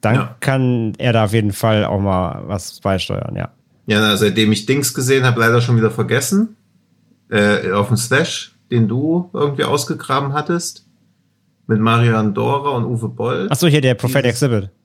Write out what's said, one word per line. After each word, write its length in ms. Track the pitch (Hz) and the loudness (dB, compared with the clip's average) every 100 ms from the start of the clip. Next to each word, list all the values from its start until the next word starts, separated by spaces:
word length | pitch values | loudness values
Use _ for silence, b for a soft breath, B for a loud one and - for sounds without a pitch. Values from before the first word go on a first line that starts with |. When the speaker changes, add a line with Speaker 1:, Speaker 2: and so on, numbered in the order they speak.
Speaker 1:
dann 140 | 107 123 | 0 0
Speaker 2:
Ja. 200 | 123 - | -2 -4
Speaker 1:
kann 540 | - 135 127 123 113 95 | -2 0 0 0 -2 -2
er 120 | 123 | 0
da 140 | 113 104 | 2 2
auf 80 | |
jeden 180 | 113 104 | 2 0
Fall 320 | 92 113 107 101 | 0 0 2 0
auch 140 | 98 | 0
mal 440 | 98 92 90 62 50 | 0 0 -2 -6 -8
was 340 | 95 - - | -8 -10 -6
beisteuern, 560 | 98 95 - - - - | -2 -2 -2 -6 -6 -8
ja. 140 | - _ _ _ - | -10 _ _ _ -2
Speaker 2:
Ja, 120 | 104 | 2
na, 160 | 107 98 | 2 2
seitdem 360 | 104 95 107 | 2 2 2
ich 160 | 104 - | 0 0
Dings 260 | 135 139 | -2 -2
gesehen 320 | - 127 135 127 | -4 2 2 2
hab, 120 | 120 | 2
leider 220 | 113 120 | 4 4
schon 160 | 120 117 | 4 2
wieder 140 | 110 | 2
vergessen. 640 | - 107 117 - 196 220 - _ _ _ _ _ _ _ | 0 0 0 0 0 0 -6 _ _ _ _ _ _ _
Äh, 400 | 110 104 101 92 | 2 2 2 0
auf 160 | 101 101 | -2 0
dem 80 | 113 | 0
Slash, 580 | - 131 170 - - _ _ | 2 0 0 -4 -12 _ _
den 160 | 120 107 | 0 2
du 420 | 123 151 170 175 | 0 0 -2 -2
irgendwie 300 | - 143 135 | -2 -2 0
ausgegraben 680 | 143 143 - 160 - 135 139 | 0 -2 -2 -8 -2 -2 -2
hattest. 520 | 147 151 175 - - _ _ _ _ _ _ _ _ - | -4 -4 -4 -4 -14 _ _ _ _ _ _ _ _ -2
Mit 120 | 110 | 0
Mario 360 | 113 117 117 113 | 2 4 4 2
Andorra 520 | 107 98 101 139 143 | 0 0 -2 0 -2
und 140 | 127 120 | -2 -2
Uwe 220 | 117 110 | -4 -6
Boll. 380 | - 113 87 95 | -6 -4 -4 -2
Speaker 1:
Ach 40 | 127 | 0
so, 120 | 175 | 2
hier 140 | 151 | 2
der 120 | 127 | 2
Prophetic 380 | 127 123 135 123 | 0 0 0 0
Speaker 2:
Dieses 100 | 120 | 0
Speaker 1:
Exhibit. 260 | 143 113 95 _ | 0 0 -4 _